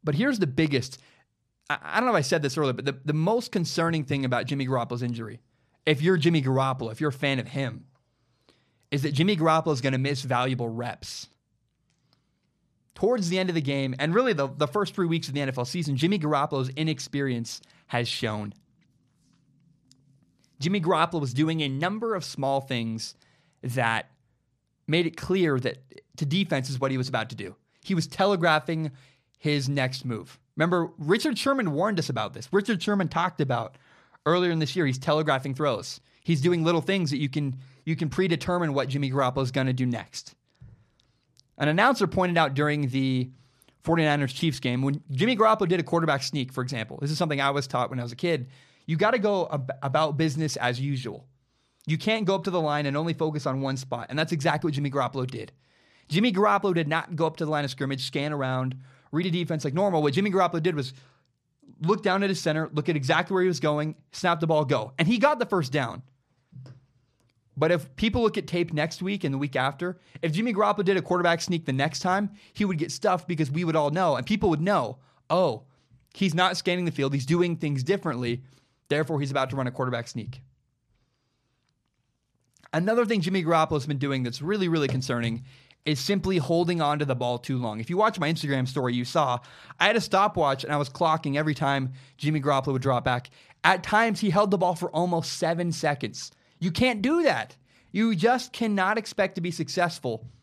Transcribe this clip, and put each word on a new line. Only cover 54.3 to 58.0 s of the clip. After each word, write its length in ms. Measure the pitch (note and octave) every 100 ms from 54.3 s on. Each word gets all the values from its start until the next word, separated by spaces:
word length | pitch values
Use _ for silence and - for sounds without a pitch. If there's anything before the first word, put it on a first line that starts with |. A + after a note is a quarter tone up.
exactly 360 | E3 D3+ D3+ D#3+
what 60 |
Jimmy 160 | C#3 C#3+
Garoppolo 340 | C#3 B2+ C#3
did. 280 | B2+ A2+ G#2 _ _ _ _ _ _
Jimmy 240 | D#3 A#3+
Garoppolo 420 | F#3 G#3 G3+ G3+
did 140 | E3+ D3+
not 260 | D#3+ -
go 120 | D#3+ D#3+
up 100 | D#3
to 80 |
the 60 | D3+
line 140 | D3+
of 60 | C#3+
scrimmage, 340 | C3 C#3 C3+